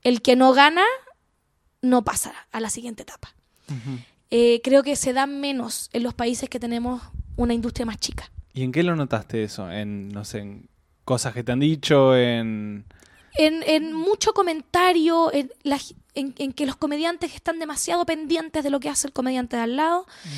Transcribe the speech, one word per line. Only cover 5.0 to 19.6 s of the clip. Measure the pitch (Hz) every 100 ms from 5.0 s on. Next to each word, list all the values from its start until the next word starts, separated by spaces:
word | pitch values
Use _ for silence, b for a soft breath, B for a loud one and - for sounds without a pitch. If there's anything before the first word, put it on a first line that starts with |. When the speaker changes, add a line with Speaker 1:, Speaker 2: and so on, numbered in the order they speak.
| 269
Speaker 1:
da | 254 277
menos | 277 277 262 233 - -
en | 240
los | 240
países | - 240 233 262
que | 240
tenemos | 233 233 240 247 - - - -
una | 240
industria | 233 226 - 233
más | 208
chica. | - - - - -
Speaker 2:
¿Y | 131
en | 127
qué | 139
lo | 175 160
notaste | 139 110 - 113
eso? | 104 - 92
En, | 101 104 101 98
no | 101
sé, | 104 107
en | 101 98 - _ _ _
cosas | - 127 127
que | 120
te | 117
han | 123
dicho, | 147 156 - 143 135 127
en | 120 117 113 110 107 104 - b b b b -
Speaker 1:
En, | 311 320
en | 311 311 320
mucho | 320 349 415 -
comentario, | 415 359 320 - 349 370 339 320 330 330
en | 285 262 -
la | 294 277
gi-, | - - _
en, | - 269 -
en | 277
que | 254
los | 277 -
comediantes | 302 294 330 339 339
están | - - 330
demasiado | 311 277 - 349 339
pendientes | 311 302 330 320 311
de | 277
lo | 277
que | 294
hace | 277 277
el |
comediante | - 254 254 247
de | 240